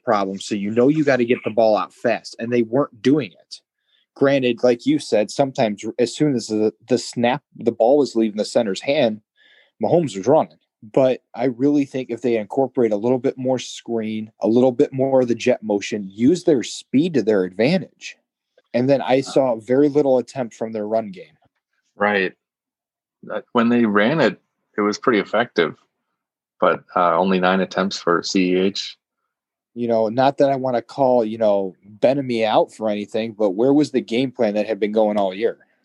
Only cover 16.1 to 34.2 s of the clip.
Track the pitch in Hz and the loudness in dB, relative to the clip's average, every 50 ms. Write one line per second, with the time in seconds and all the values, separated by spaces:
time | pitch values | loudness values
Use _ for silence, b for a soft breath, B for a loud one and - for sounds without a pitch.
16.1 | 95 107 117 135 180 170 - 175 151 120 98 - - - - _ - 131 160 185 | -4 0 2 2 2 2 2 0 0 0 0 -6 -10 -14 -10 _ 0 0 0 0
17.1 | 160 127 101 107 107 98 92 92 92 95 113 143 180 185 131 - _ _ - - | 0 -2 0 2 2 2 0 -2 -2 -2 0 0 0 0 -2 -4 _ _ -18 -18
18.1 | - _ _ _ _ _ _ _ _ _ _ _ - 120 127 131 139 127 - - | -18 _ _ _ _ _ _ _ _ _ _ _ -4 -2 2 2 2 2 2 2
19.1 | 127 135 127 - - 147 135 127 117 113 - - 127 135 147 147 135 151 143 139 | 0 0 0 0 0 0 2 2 0 -4 -2 0 2 2 2 4 2 2 2 2
20.1 | 131 127 120 - - 135 123 110 - - 117 113 110 107 104 107 110 113 110 101 | 2 2 0 -2 -6 -10 -10 -10 -8 -10 -10 -8 -6 -6 -6 -2 -2 -2 -4 -4
21.1 | 90 92 82 - _ _ _ _ _ _ _ _ _ _ _ _ _ - 104 104 | -10 -16 -18 -20 _ _ _ _ _ _ _ _ _ _ _ _ _ -2 0 0
22.1 | 104 98 95 87 - _ _ _ _ _ _ _ _ _ _ _ _ _ _ _ | 2 0 0 -2 -4 _ _ _ _ _ _ _ _ _ _ _ _ _ _ _
23.1 | _ _ - - 87 107 - _ - 123 113 117 123 120 117 107 101 101 101 123 | _ _ -14 -10 -10 -10 -8 _ -2 0 2 2 2 2 2 2 2 2 2 2
24.1 | 156 165 135 104 90 - _ _ _ _ _ _ _ - 104 104 101 - - 135 | 2 2 2 0 0 -2 _ _ _ _ _ _ _ -2 0 0 0 -2 0 0
25.1 | 123 101 92 - - 107 123 - - - 80 76 - - _ _ _ _ _ _ | 2 2 0 0 0 -2 -2 0 0 0 0 0 -2 -8 _ _ _ _ _ _
26.1 | _ _ _ _ _ _ _ _ _ - - 90 80 - - _ - 92 90 87 | _ _ _ _ _ _ _ _ _ -2 0 0 0 0 -4 _ -2 0 2 2
27.1 | 82 85 92 95 95 92 92 90 92 95 92 90 - 98 92 98 - - - 87 | 2 2 2 0 0 0 2 2 2 0 0 -2 -2 -2 -4 -4 -4 -6 -2 0
28.1 | 85 82 - - - 98 92 90 90 92 95 98 98 - - - - _ _ _ | 0 0 -2 -2 -2 0 0 0 0 0 0 0 -2 -4 -10 -12 -14 _ _ _
29.1 | _ _ _ _ _ _ _ _ _ _ _ _ - 120 120 117 117 113 113 107 | _ _ _ _ _ _ _ _ _ _ _ _ -12 -8 -4 -2 0 0 0 0
30.1 | 113 131 131 139 139 - 143 139 139 131 131 131 123 117 - - - - 139 127 | 0 0 0 0 2 2 0 0 0 0 -2 -2 -4 -4 -6 -6 -4 -2 0 2
31.1 | 127 123 113 107 110 113 113 104 101 101 98 92 87 _ _ 101 107 104 - 120 | 2 2 2 0 -2 0 0 2 2 2 0 -4 -8 _ _ -20 -8 0 0 0
32.1 | 135 143 135 123 120 113 110 107 113 156 170 - - - 110 110 104 104 104 104 | 0 0 -2 -4 -2 -2 0 0 2 0 0 -2 -4 -6 -4 -4 -4 -4 -6 -6
33.1 | - 110 113 113 104 101 110 101 90 101 120 135 139 151 147 127 - 123 101 - | -6 -6 -6 -6 -4 -2 -2 -2 0 0 2 2 2 2 2 0 -2 -4 -4 -2
34.1 | 113 120 | -2 -2